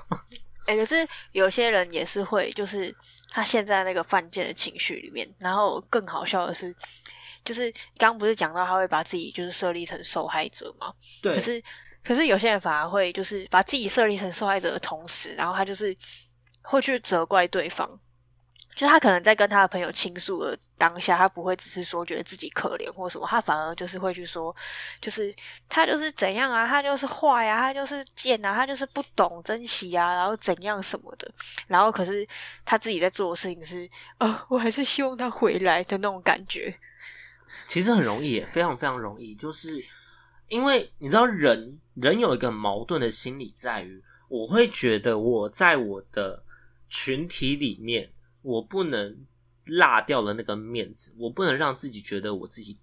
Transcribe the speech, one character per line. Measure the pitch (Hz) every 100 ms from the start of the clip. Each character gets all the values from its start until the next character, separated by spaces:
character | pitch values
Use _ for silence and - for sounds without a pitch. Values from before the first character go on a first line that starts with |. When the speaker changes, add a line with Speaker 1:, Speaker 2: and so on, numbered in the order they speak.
| -
Speaker 1:
<laughs> | - - - - - -
Speaker 2:
欸， | 214
可 | 220
是 | 330 320 - -
有 | 190 190
些 | 214 233
人 | 208 175
也 | 165 -
是 | 202
会， | 196 208 -
就 | -
是 | 202 202 180 - - - -
他 | -
陷 | 208 226 208
在 | 196
那 | 190
个 | 185
犯 | 165 190 170
贱 | 196 170
的 |
情 | - - -
绪 | -
里 | - -
面， | - - -
然 | 180
后 | 196 202 - -
更 | 233 185
好 | -
笑 | - 185 175
的 |
是， | 175 180 175 - - - - - -
就 | -
是 | 233 240 - - -
刚 | 226 226
不 |
是 | 208
讲 | 220 160
到 | 165
他 | 180
会 | 185 185
把 | 156
自 | 165
己 | 180 160
就 | -
是 | 175
设 | - 185
立 | 170
成 | 170 180
受 | - 170 -
害 | 160 156
者 | - - -
吗？ | - - - -
Speaker 1:
对。 | 196
Speaker 2:
可 | 170
是， | 226 233 - - - -
可 | -
是 | 247 311
有 | 196
些 | 226
人 | 208
反 | 180 151
而 | 165
会 | 196 180
就 | 175
是 | 190 202 185
把 | 180
自 | 196 277
己 | 202
设 | - 220
立 | 202
成 | 190
受 | 175 202
害 | 196
者 | 180
的 | 160
同 | - 156 170
时， | - 160
然 | 156 165
后 |
他 | 190 196
就 |
是 | 196 208 185 - - - _ _ _
会 | - 277
去 | 269 247
责 | - 175 165
怪 | 196 175
对 | 190 160
方。 | - - 190 _ _ _ _ _ - -
就 | - 285
他 | 311
可 | 233
能 | 180
在 | 190 214
跟 | 202
他 | 202
的 | 190
朋 | 185
友 | 170
倾 | - 180 180
诉 | - 180
的 | 147 - _ -
当 | 170 175
下， | 185 175
他 | 190
不 | -
会 | 180
只 | 185 -
是 | 185
说 | 175 170
觉 | 170 160
得 |
自 | -
己 | 185 160
可 | - - -
怜 | -
或 | 170 180
什 | -
么， |
他 | 160 233
反 | - 151
而 | 156 170
就 | 180
是 | 185
会 | 185
去 | 180 170
说， | 175 165 - - - - -
就 | -
是 | 220 202 - - - -
“他 | - 320
就 | 302
是 | 311
怎 | - 190
样 | 202 262
啊， | 233 233
他 | 285
就 | 277 277
是 | 269
坏 | - 302 240 226
啊， | 220
他 | 262
就 | 277 277
是 | 285 269 -
贱 | 254 226
啊， | 202
他 | 208 269
就 |
是 | 269 269
不 | - -
懂 | - 175 170
珍 | 165 226
惜 | 240 - 185 175
啊， | 175 180
然 | 185
后 | 220
怎 | - 175
样 | 196 202
什 | 190 -
么 | -
的。” | - - - - - -
然 | 180
后 | 214
可 | 220
是 | 180 202 214 - - -
他 | - 220
自 | 226
己 | 185
在 | 180
做 | - 185
的 | 170
事 | 190
情 | 170
是 | 160 180 180 - - -
，“呃， | 220 214 -
我 | 254
还 | 226
是 | 226
希 | 269 -
望 | 269 247
他 | 247
回 | - 220 180
来” | 185 165 185
的 | 196
那 | 202
种 | 185
感 | 175 - 190
觉。 | - - 175 - - - - - - - - -
Speaker 1:
其 | 170
实 | 196
很 | 226
容 | 123 107
易 | 147
耶， | 110
非 | - 165
常 | 170 127
非 | 147
常 | 127
容 | 110 107
易， | 117 107
就 | 151
是 | 151 160 151 - - - - _ _ -
因 | 226
为 | 269 262 - -
你 | 139
知 |
道 | 202
人， | 262 196 143 110 117 147 _
人 | - 127 208
有 | 226
一 | 127
个 | 127
矛 | 107 104 101
盾 | 120 165
的 | 117
心 | - 127 135
理 | 123
在 | - 123 110
于， | 90 95 - _ -
我 | 123
会 | 110 - 160
觉 | - 123 107
得 | 120 110
我 | 113 117 104
在 | - 185 147
我 | 107 98 -
的 | - 95 - - - - _ -
群 | - - 135 175
体 | - 131
里 | 143 139 -
面， | 113 113 - - - _
我 | 139 113
不 | 107 190
能 | 175 117 101 120 135 _ _ _
落 | - 170 151 110
掉 | - 135
了 | 104
那 | 107
个 | 107
面 | 104 110 120 95
子， | 110 - 113
我 | 117
不 | 147
能 | 185 135
让 | 151
自 | 127 143
己 | 107
觉 | - 101
得 | 107
我 | 98 -
自 | -
己 | 104 104